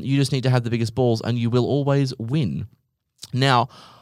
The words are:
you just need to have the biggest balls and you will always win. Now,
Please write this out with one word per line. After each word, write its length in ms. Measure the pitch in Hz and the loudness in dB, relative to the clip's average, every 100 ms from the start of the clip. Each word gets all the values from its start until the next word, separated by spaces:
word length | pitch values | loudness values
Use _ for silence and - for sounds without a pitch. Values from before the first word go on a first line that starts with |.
you 120 | 69 139 | 0 0
just 160 | 135 | 2
need 100 | 135 | 0
to 80 | 127 | 2
have 140 | 127 | 2
the 60 | 117 | 2
biggest 240 | 117 113 | -2 -2
balls 260 | 113 123 113 | 0 0 0
and 180 | - 120 | -2 -2
you 120 | 117 | 0
will 160 | 120 120 | 0 0
always 500 | 135 139 139 135 - | 0 0 0 0 -4
win. 480 | 113 147 113 71 98 _ _ _ _ _ - | -4 -2 -2 -4 -10 _ _ _ _ _ -8
Now, 360 | 123 135 127 113 - - - | -2 2 2 0 -6 -20 -20